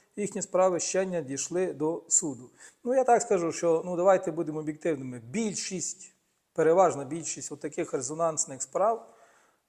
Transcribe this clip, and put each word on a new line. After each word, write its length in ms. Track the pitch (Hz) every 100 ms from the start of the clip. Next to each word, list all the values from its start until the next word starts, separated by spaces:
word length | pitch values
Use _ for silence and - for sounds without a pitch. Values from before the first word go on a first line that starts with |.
| _ -
їхні 260 | 202 214
справи 380 | - 180 185 170
ще 260 | - 185 190
не 160 | 175
дійшли 500 | 131 135 - 175 185
до 300 | 139 156 170 -
суду. 420 | - 160 120 123 _ - _
Ну, 100 | 240
я 100 | 262
так 180 | 254 233
скажу, 300 | - 196 165
що, 300 | - 170 165
ну, 120 | 180 175
давайте 340 | 185 185 185
будемо 280 | 160 156 156
об'єктивними. 640 | 151 151 175 143 131 123 117
Більшість, 840 | 170 220 170 - 185 - - - _ _ _ _
переважна 520 | - 160 175 175 139
більшість 480 | 135 165 151 - -
отаких 400 | 143 151 151 165
резонансних 680 | 151 127 160 165 147 - 131
справ, 520 | - 170 202 226 - _ _ _ _ _